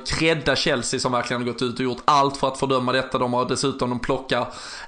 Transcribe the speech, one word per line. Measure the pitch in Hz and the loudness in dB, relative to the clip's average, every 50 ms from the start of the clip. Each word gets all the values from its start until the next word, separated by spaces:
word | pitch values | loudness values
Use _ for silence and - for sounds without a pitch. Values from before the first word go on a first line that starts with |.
| - | -2
credda | - - - 160 160 165 156 139 147 135 | -2 0 2 4 4 4 4 4 2 2
Chelsea | 127 - 175 147 123 113 - - 127 | 4 4 2 2 2 0 0 0 0
som | 123 135 123 | 0 2 2
verkligen | 120 117 - 127 120 123 | 2 0 0 0 0 0
har | 120 117 | -2 -2
gått | - 131 | 0 0
ut | 123 110 | 0 0
och | - 131 | 0 0
gjort | 127 120 117 - | 0 0 -2 -2
allt | - 151 143 139 139 139 | 0 2 2 2 2 0
för | - - 135 | 0 -2 -2
att | 135 - | -2 0
fördöma | 139 131 135 127 127 127 123 | 0 0 0 0 2 2 0
detta. | 131 131 - - 120 | 0 0 0 -2 -2
De | 127 123 123 | -2 0 0
har | 123 123 127 | 0 0 0
dessutom, | 131 123 - 139 135 135 131 123 | 0 -2 -2 -2 -2 -2 -2 -2
de | 123 120 | -2 -2
plockar | - - 139 131 - - 131 120 123 - - - - - - - - | -2 -2 -2 -2 -2 -2 -2 -2 -2 -4 -6 -12 -14 -12 -12 -12 -8